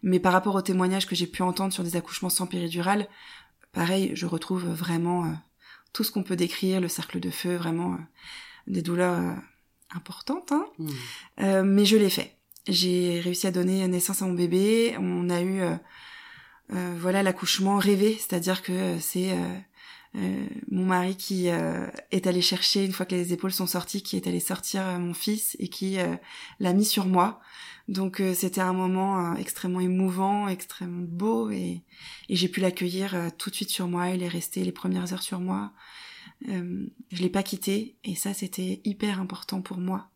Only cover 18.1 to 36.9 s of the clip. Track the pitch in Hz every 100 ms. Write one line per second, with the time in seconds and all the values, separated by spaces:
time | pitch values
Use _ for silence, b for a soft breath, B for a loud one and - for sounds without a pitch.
18.1 | 220 - 180 170 185 - 180 185 170 -
19.1 | 180 185 180 175 185 196 B B B B
20.1 | 196 185 196 202 - - 185 185 185 180
21.1 | 190 - 190 180 170 165 175 180 - -
22.1 | 190 185 180 175 185 - 202 196 190 185
23.1 | 185 175 175 190 185 180 180 175 202 196
24.1 | 190 180 175 - 185 - 196 190 180 175
25.1 | 175 - 214 - - 185 - 190 190 175
26.1 | 175 B B B B 185 190 214 220 185
27.1 | 185 190 - B B B B - 190 190
28.1 | 190 190 180 185 185 185 185 185 185 196
29.1 | 190 170 170 - - 185 180 180 185 190
30.1 | 180 190 202 202 185 - - 180 175 175
31.1 | 170 208 226 220 202 175 175 - B B
32.1 | B B 185 180 185 185 180 180 185 196
33.1 | 185 170 - - - 202 - 180 175 180
34.1 | 185 175 175 - - 185 180 185 185 175
35.1 | 185 - 185 180 185 208 B B B B
36.1 | B B B 277 185 175 185 190